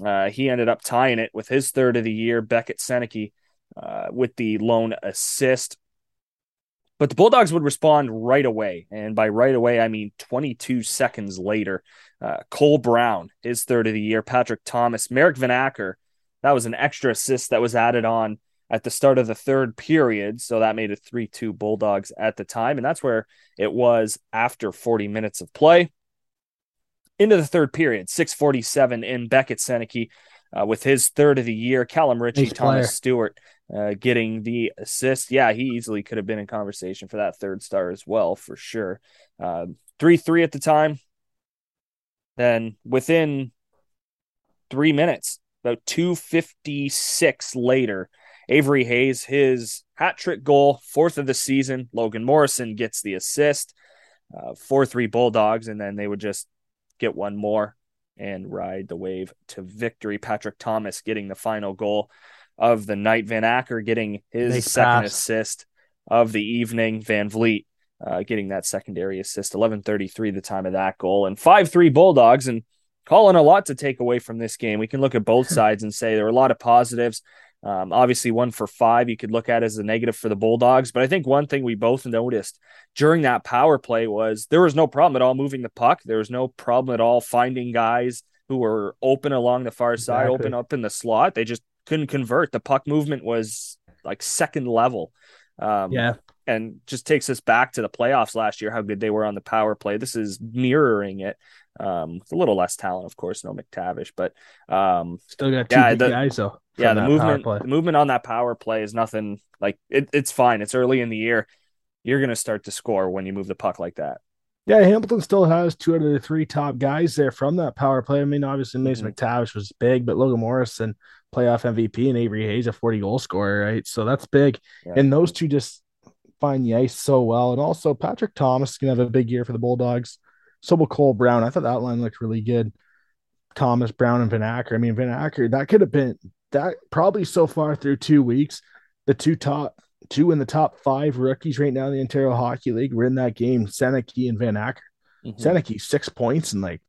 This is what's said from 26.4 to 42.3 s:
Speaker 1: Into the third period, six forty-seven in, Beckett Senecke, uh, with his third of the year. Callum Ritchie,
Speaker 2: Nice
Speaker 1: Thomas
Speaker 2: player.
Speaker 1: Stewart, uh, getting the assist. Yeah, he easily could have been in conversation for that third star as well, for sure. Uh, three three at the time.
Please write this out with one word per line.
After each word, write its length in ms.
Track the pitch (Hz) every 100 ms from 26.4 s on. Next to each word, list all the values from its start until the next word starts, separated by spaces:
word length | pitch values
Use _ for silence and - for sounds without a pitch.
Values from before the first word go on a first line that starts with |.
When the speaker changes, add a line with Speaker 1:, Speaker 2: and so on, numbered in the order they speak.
| _ _ _ _ _ _ _ -
Speaker 1:
Into 180 | 208 196
the 100 | 147
third 260 | 175 143
period, 360 | - 156 107 92
six 240 | - 165
forty-seven 720 | - 147 135 110 143 127 120
in, 240 | 107 127 117
Beckett 320 | 131 127 120
Senecke, 500 | - 120 113 120 110 _ _ _ _ -
uh, 80 |
with 200 | 104 113
his 240 | 135 135 -
third 320 | - 147 135
of 40 | 120
the 80 |
year. 300 | 110 120 131
Callum 380 | 120 - 151 120
Ritchie, 200 | 120 127
Speaker 2:
Nice 80 | 123
Speaker 1:
Thomas 200 | - 127
Speaker 2:
player. 140 | 135 117
Speaker 1:
Stewart, 540 | - 131 123 110 - _ _ - 104
uh, 180 | 104 101
getting 440 | 127 117 113 110
the 300 | 107 120 117 -
assist. 520 | 104 - 131 131 -
Yeah, 220 | 131 120
he 120 | 110
easily 380 | 131 120 117 104
could 140 | 104 110
have 80 | 98
been 120 | 107
in 80 | 104
conversation 600 | 110 101 - 90 98 101
for 80 | 107
that 180 | 101 -
third 240 | 98 95
star 280 | - 98 90
as 160 | 95 -
well, 300 | 110 87 -
for 200 | - -
sure. 440 | - 113 98 98 _ _ _ _
Uh, 260 | 92 85 87 - _ -
three 180 | 165 170
three 280 | - 165
at 80 | 165
the 80 | 139
time. 380 | 160 151 156 147 _ _ _ _ _ _ _ _ _ _ _ _ _